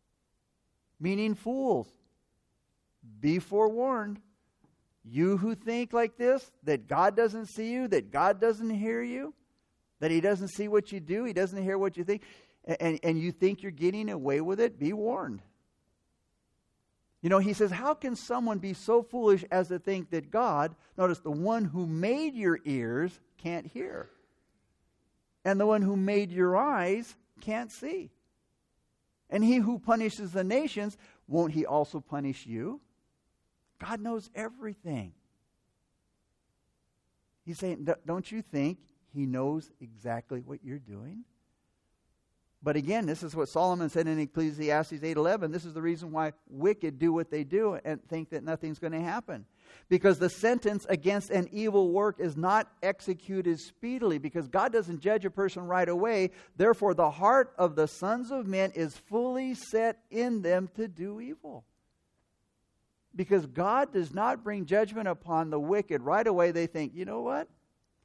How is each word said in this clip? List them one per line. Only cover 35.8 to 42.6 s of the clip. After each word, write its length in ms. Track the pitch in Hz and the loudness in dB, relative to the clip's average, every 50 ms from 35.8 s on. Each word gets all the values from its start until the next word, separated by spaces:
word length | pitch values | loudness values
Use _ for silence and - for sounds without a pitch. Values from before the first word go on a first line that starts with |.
| _ _ _ _ _ _ _ _ _ _ _ _ _ _ _ _ _ _ _ _ _ _ _ _ _ _ _ _ _ _ _ _ - | _ _ _ _ _ _ _ _ _ _ _ _ _ _ _ _ _ _ _ _ _ _ _ _ _ _ _ _ _ _ _ _ -14
He's 140 | 165 170 - | -12 -10 -6
saying, 260 | 190 185 170 - 143 | -6 -6 -6 -4 -2
"D-, 80 | 156 165 - - | -2 -2 -2 -4
don't 260 | 156 170 190 180 - | -6 -6 -6 -6 -8
you 100 | 214 226 | -10 -12
think 360 | - _ - 143 139 156 180 - _ _ _ _ _ _ | -10 _ -2 -2 0 -2 -2 -4 _ _ _ _ _ _
he 160 | - 143 139 | -8 -6 -4
knows 460 | 131 127 127 135 139 151 160 151 - - - | -2 -2 -2 -2 -2 -2 -4 -6 -10 -16 -20
exactly 600 | 135 113 113 104 110 120 117 117 - - 135 123 | -20 -20 -18 -12 -8 -6 -6 -6 -6 -8 -10 -10
what 220 | 127 135 143 - - | -10 -10 -14 -14 -12
you're 140 | 131 127 147 | -12 -12 -12
doing?" 480 | 127 110 101 101 113 143 190 226 247 _ _ _ _ _ _ _ _ _ _ _ _ _ _ _ _ _ _ _ _ _ _ _ _ _ _ _ | -12 -14 -14 -14 -14 -14 -16 -16 -18 _ _ _ _ _ _ _ _ _ _ _ _ _ _ _ _ _ _ _ _ _ _ _ _ _ _ _